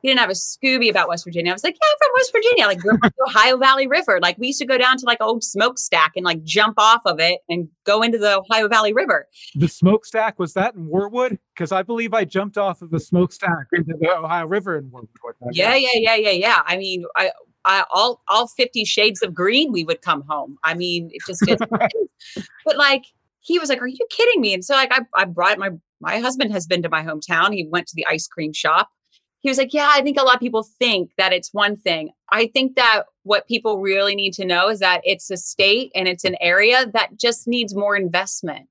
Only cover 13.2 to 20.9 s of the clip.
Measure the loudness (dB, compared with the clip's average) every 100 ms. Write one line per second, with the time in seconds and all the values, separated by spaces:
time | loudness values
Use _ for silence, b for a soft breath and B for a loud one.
13.2 | 0 -2 -4 -4 -4 -4 -4 -2 0 0
14.2 | -2 -4 -2 -4 -4 -8 -8 -20 -20 _
15.2 | -18 -12 -8 -2 2 2 2 0 2 2
16.2 | 2 2 2 2 2 -4 -4 -8 -6 -2
17.2 | -2 -4 _ _ 0 0 0 0 0 -2
18.2 | 0 0 0 -2 -4 -2 -2 2 2 0
19.2 | -6 -2 0 2 0 -2 -4 -4 -2 -4
20.2 | -4 -8 -8 -6 -4 -2 -4